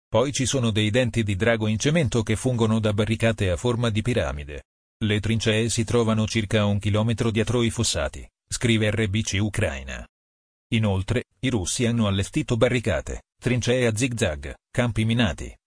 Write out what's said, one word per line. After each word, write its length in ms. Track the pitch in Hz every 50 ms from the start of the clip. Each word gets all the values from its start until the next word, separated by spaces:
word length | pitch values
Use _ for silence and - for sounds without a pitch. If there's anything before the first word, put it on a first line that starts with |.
| _
Poi 240 | - - 110 127 147
ci 160 | - - 131
sono 240 | 110 - 135 113 113
dei 180 | 104 107 107 107
denti 340 | 104 127 127 113 - 113 113
di 120 | 104 101
drago 320 | 90 110 117 117 110 107
in 100 | 107 107
cemento 460 | 104 - 143 156 175 151 104 - 120 107
che 120 | - 110
fungono 440 | - - 131 123 110 113 110 110 113
da 120 | 107 107 104
barricate 580 | 101 107 101 113 110 113 113 113 - 104 92
a 40 | 87
forma 360 | - - 123 120 113 120 117
di 100 | 101 110
piramide. 600 | 104 120 123 110 85 69 67 73 71 71 73 71 - _ _ _ _ _ _ - 113
Le 160 | 104 104 107
trincee 500 | 104 104 113 107 - 113 107 110 117 113
si 140 | - - 110
trovano 420 | - - 120 117 110 110 110 110
circa 400 | - - 113 107 101 - 110 104
un 140 | 104 101 101
chilometro 500 | - 104 98 104 107 120 117 - 113 113
dietro 320 | 101 113 107 - - 123
i 80 | 120 113
fossati, 580 | - - 113 - - 82 71 67 - 67 62 - _ _ _
scrive 420 | - - - - 117 113 107 110 107
R 180 | 101 107 110 101
B 120 | 95 110
C 160 | 107 - - 95
Ucraina. 680 | 107 107 - - 98 80 71 67 67 65 64 60 - - _ _ _ _ _ _ _ _ _ _ _ - -
Inoltre, 520 | 113 110 104 95 95 95 - 101 123 - _ _ -
i 80 | - 127
russi 360 | 123 104 87 - - - 120
hanno 220 | 113 117 117 110
allestito 500 | 101 98 101 95 - - 156 151 - 123
barricate, 680 | 117 127 123 120 127 - 107 87 71 - - 62 - - _ _ _
trincee 480 | - 120 123 123 107 127 120 127 123
a 80 | 117 107
zigzag, 580 | 104 135 131 117 107 110 90 76 71 71 69 - - _ _
campi 320 | - - 123 120 - 110 110
minati, 480 | 113 117 120 117 104 73 - 62 57 - _ _